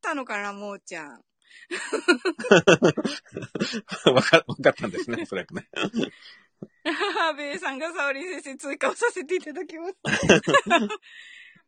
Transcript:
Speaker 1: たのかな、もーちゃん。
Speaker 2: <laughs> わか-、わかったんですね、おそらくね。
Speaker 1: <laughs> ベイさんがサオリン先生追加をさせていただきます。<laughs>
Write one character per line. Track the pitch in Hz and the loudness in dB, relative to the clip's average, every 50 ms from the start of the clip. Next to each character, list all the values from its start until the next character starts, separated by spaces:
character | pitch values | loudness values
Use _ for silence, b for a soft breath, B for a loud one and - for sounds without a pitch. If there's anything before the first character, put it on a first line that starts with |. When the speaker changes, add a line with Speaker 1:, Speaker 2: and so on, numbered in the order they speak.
Speaker 1:
た | - 339 311 | -6 -6 -6
の | 277 254 | -6 -6
か | - 220 202 | -8 -8 -8
な、 | 202 202 | -6 -8
も | 202 202 208 202 202 | -10 -10 -12 -12 -12
ー | 190 | -14
ち | _ - 180 | _ -14 -12
ゃ | 165 151 | -12 -12
ん。 | 143 120 - _ _ _ _ B B B B B B | -14 -18 -20 _ _ _ _ B B B B B B
Speaker 2:
<laughs> | 339 - - - - - - 349 294 240 - 370 - - - - 202 165 - 196 190 - - 160 - - - - - - - - - - - - - - - - 233 214 - - - - - 151 127 | -10 -10 -6 -6 -6 -2 0 0 0 0 -2 -4 -6 -6 4 6 8 8 8 8 6 6 6 4 2 0 -4 -6 -8 -10 -14 -16 -14 -14 -12 -10 -6 -6 -4 -4 -4 -8 -10 -12 -12 0 2 4 4
わ | 127 | 4
か-、 | 120 - 165 165 - | 6 6 6 4 4
わ | - 151 | 0 -4
か | - 131 143 | 2 2 2
っ | - | 2
た | - 120 | 2 -2
ん | 101 | -6
で | 85 - | -6 -6
す | - 117 | -6 -6
ね、 | 117 - | -6 -6
お | 104 | -6
そ | - 98 | -6 -8
ら | 90 - | -8 -8
く | - - | -8 -10
ね。 | - - _ - | -12 -12 _ -6
Speaker 1:
<laughs> | - - 208 240 233 - - - - - - - - _ _ _ _ - - _ _ - 311 302 - 392 392 320 - 339 320 294 | -4 -4 -4 -2 -4 -4 -4 -6 -12 -20 -20 -20 -20 _ _ _ _ -20 -20 _ _ -6 -6 -4 -2 -2 -2 0 0 0 0 -2
ベ | 277 294 285 294 | -4 -6 -8 -6
イ | 285 | -6
さ | 359 285 | -6 -6
ん | 269 | -6
が | 254 311 339 330 | -6 -6 -6 -4
サ | 370 285 | -4 -2
オ | 277 269 | -2 -4
リ | 269 | -4
ン | 339 370 330 330 | -8 -8 -10 -10
先 | - 277 262 | -10 -12 -14
生 | |
追 | - - 277 285 | -10 -10 -8 -4
加 | - 262 427 | -2 -2 -2
を | 370 | 0
さ | - 453 480 | 0 -2 -2
せ | - 370 269 | -2 -4 -4
て | 302 370 | -4 -4
い | 370 | -4
た | - 302 262 | -4 -8 -10
だ | 349 370 | -10 -12
き | - 330 | -12 -12
ま | 320 339 381 | -12 -12 -12
す。 | 392 | -12
<laughs> | _ - - - - - - - - - - - 539 - - 349 302 220 208 - - B B B B B B B B B B B B B | _ -4 -4 -2 2 4 6 6 6 4 4 2 2 4 4 2 2 2 0 -6 -10 B B B B B B B B B B B B B